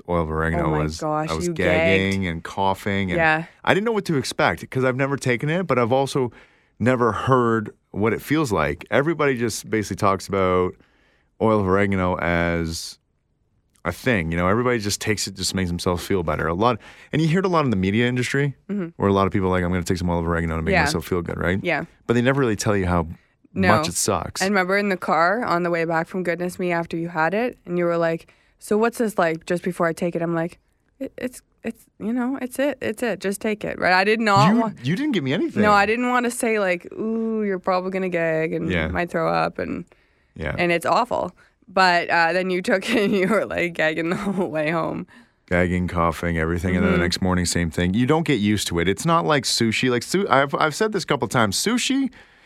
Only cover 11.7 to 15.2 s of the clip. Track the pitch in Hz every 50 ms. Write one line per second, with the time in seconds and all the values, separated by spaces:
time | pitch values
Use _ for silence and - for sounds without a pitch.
11.7 | 95 98 101 101 98 95 92 90 87 - - 85 87 85 85 85 85 85 85 80
12.7 | 82 - - - - - _ _ _ _ _ _ _ _ _ _ _ _ _ _
13.7 | _ _ - 82 - - - 131 120 98 82 82 82 85 90 90 101 117 123 127
14.7 | 123 117 101 104 98 - - 110 107 98